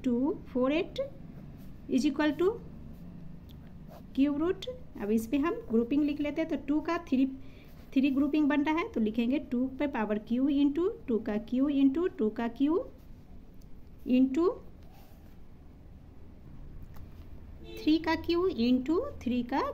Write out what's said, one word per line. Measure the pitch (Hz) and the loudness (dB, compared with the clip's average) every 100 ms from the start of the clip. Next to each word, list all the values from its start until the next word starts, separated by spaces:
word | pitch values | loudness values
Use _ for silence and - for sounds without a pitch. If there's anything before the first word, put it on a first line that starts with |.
two | 262 240 285 - - | 0 2 2 0 -4
four | 247 262 | 0 2
eight | 311 - - 554 - - - - - - - - | 2 0 -4 -6 -8 -14 -14 -14 -14 -14 -12 0
is | 262 294 | 2 4
equal | 294 302 294 | 4 2 4
to | 359 480 - - - - - - - - - - - - - - - 262 | 2 0 -6 -14 -14 -14 -14 -12 -12 -12 -14 -16 -16 -16 -16 -16 -2 2
cube | 294 285 | 4 4
root। | 339 381 - - - - | 0 0 -6 -10 -10 -4
अब | 208 | 2
इस | 220 220 | 2 2
पे | 285 | 2
हम | 330 466 - | 2 0 2
ग्रुपिंग | 226 233 285 | 2 4 4
लिख | 294 294 | 2 2
लेते | 294 294 | -2 -2
हैं, | 320 | -2
तो | 285 - | -2 0
टू | 302 | 0
का | 320 339 - | 0 -2 2
थ्री, | 262 262 - - - - - - | 2 2 0 -12 -16 -18 -16 -2
थ्री | 269 277 | 2 4
ग्रुपिंग | 262 294 302 285 | 4 2 4 4
बन | 294 | 4
रहा | 294 311 | 4 2
है | 466 | 0
तो | - | 0
लिखेंगे | 214 226 233 294 - | 2 2 2 0 0
टू | 240 269 - | 0 0 -2
पे | 294 | -2
पावर | 247 208 214 - | 0 0 0 0
क्यू | 240 277 | 2 4
into | 277 285 320 370 466 - | 6 4 4 0 0 0
टू | 214 | 0
का | 214 208 - | 0 -2 0
क्यू | 247 294 | 2 4
into | 277 277 294 370 - | 6 6 6 0 2
टू | 214 | 0
का | 240 233 | 0 -2
क्यू | 233 285 370 523 - - - - - - - - - - - - | 2 2 2 0 -10 -16 -18 -16 -18 -16 -18 -16 -16 -16 -8 2
into | 254 269 320 370 - - - - - - - - - - - - - - - - - - - - - - - - - - - - - - - 349 339 | 4 6 4 2 0 -8 -16 -18 -18 -18 -18 -18 -16 -16 -18 -18 -18 -18 -18 -18 -16 -16 -16 -14 -14 -12 -12 -12 -12 -12 -14 -14 -14 -14 -14 -12 -2
three | 302 320 | 4 4
का | 320 320 | 4 0
q | 330 339 370 233 | 2 2 2 4
into | 240 254 254 349 571 - | 4 4 4 0 0 -4
three | 233 247 | -2 0
का | 240 277 554 | 0 0 0